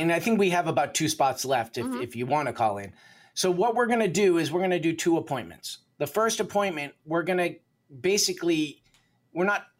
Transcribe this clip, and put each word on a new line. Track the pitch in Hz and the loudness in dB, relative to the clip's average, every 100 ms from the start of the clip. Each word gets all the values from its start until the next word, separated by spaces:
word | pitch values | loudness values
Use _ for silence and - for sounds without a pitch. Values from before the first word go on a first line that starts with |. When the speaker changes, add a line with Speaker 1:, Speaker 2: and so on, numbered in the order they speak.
Speaker 1:
And | 165 | 0
I | 165 | 0
think | 226 214 | 2 2
we | 196 | 4
have | 175 165 | 2 2
about | 151 143 | 0 0
two | - 156 | 0 -2
spots | - 135 127 131 | 2 0 0 0
left | 131 113 123 | -2 -2 -6
if, | 120 | -6
Speaker 2:
Mm-hmm. | 127 | -6
Speaker 1:
if | 123 117 | -8 -6
you | 120 | -2
wanna | 147 135 | -2 -2
call | 113 110 101 | 0 0 0
in. | 98 - - - - - | -8 -16 -20 -20 -12 -2
So | 185 | 0
what | 175 233 | 2 2
we're | 233 233 | 2 2
gonna | 233 208 | 2 2
do | 160 196 170 | 2 4 4
is | 147 | 0
we're | 175 | 0
gonna | 185 175 | 0 0
do | 160 | 0
two | 160 175 165 | 0 2 2
appointments. | - 131 85 82 - - _ - | 0 -6 -8 -12 -14 -14 _ -6
The | 143 | -4
first | 208 220 220 | 0 0 0
appointment, | 185 202 202 151 143 - 156 | -2 0 0 -2 -8 -10 -4
we're | 170 | -2
gonna | 165 180 175 - _ _ _ 135 | 0 0 0 -4 _ _ _ -4
basically, | 180 202 196 180 170 160 151 - _ _ _ _ _ | 0 2 0 0 0 0 0 -6 _ _ _ _ _
we're | 160 190 | -2 0
not | 202 - | 0 -4